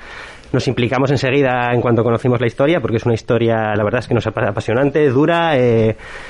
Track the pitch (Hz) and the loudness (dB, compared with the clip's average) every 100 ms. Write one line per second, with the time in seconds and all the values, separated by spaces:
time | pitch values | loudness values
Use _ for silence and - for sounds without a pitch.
0 | - - - - - 131 - 123 120 127 | -20 -18 -18 -20 -6 -4 -2 -2 0 0
1 | 135 131 131 143 131 123 120 120 123 117 | 0 0 0 2 2 0 0 0 2 2
2 | 113 113 127 120 120 - 143 170 113 110 | 2 2 0 0 0 0 0 0 0 -2
3 | 123 113 - 117 117 110 107 104 104 123 | 0 -2 0 0 2 0 0 0 0 -2
4 | - 120 110 110 113 101 - 117 143 156 | -2 -2 -2 -2 -4 -4 -2 0 0 2
5 | 147 123 156 170 165 139 123 113 110 - | 2 2 2 2 0 2 2 2 2 -2
6 | - - - | -8 -16 -18